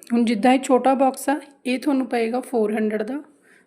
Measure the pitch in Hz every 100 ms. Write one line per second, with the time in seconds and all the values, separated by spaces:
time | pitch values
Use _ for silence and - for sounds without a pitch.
0 | - 233 226 214 247 269 277 247 254 262
1 | 262 262 - 294 - _ 254 254 294 269
2 | 233 240 226 247 - 233 214 220 214 214
3 | 214 285 - _ _ _